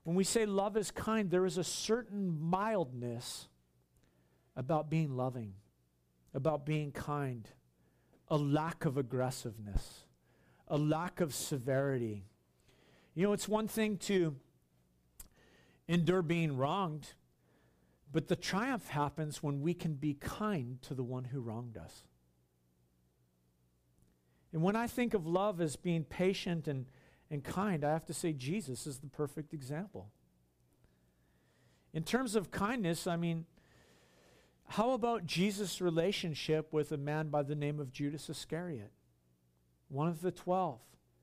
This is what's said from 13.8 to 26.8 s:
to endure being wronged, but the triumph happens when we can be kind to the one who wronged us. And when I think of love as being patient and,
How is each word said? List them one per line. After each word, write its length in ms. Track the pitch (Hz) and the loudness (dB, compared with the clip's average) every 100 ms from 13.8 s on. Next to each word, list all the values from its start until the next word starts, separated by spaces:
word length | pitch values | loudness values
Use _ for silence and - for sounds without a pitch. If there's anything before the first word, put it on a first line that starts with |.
| 214 202 | 0 0
to 380 | - 196 165 135 - _ _ _ _ _ _ - - _ - - _ _ - | 2 4 4 0 -10 _ _ _ _ _ _ -20 -20 _ -20 -20 _ _ 0
endure 340 | 175 160 185 | 4 6 4
being 340 | 160 170 165 131 | 4 2 2 2
wronged, 580 | 135 185 180 151 - - _ _ _ _ _ _ _ _ - | 2 2 0 -4 -10 -18 _ _ _ _ _ _ _ _ -4
but 160 | 147 - | -2 0
the 80 | - | -2
triumph 540 | - 190 254 240 - | 0 0 0 -2 -2
happens 520 | 147 147 - 156 139 | 0 0 0 -6 -2
when 180 | 151 143 | -2 0
we 120 | 156 | 0
can 220 | 175 165 143 | 0 -2 -2
be 180 | 151 | -2
kind 680 | 143 - - 214 190 120 127 | -2 -4 -4 0 0 -2 -8
to 100 | - | -8
the 100 | 131 | -6
one 220 | 123 127 127 | -4 -4 -4
who 160 | 139 | -6
wronged 360 | 117 110 123 107 | -4 -6 -6 -10
us. 260 | 82 - - _ _ _ _ _ _ _ _ _ _ _ _ _ _ _ _ _ _ _ _ _ _ _ _ | -14 -18 -20 _ _ _ _ _ _ _ _ _ _ _ _ _ _ _ _ _ _ _ _ _ _ _ _
And 100 | 156 | 0
when 140 | 175 220 | 2 4
I 100 | 233 | 2
think 300 | - 240 214 | 0 2 2
of 100 | 160 | 2
love 340 | 180 202 175 | 2 2 2
as 140 | 165 - | 0 0
being 280 | 180 165 | 0 0
patient 640 | 143 - 180 190 - 170 151 | 0 0 2 2 0 -2 -2
and, 180 | 135 | -4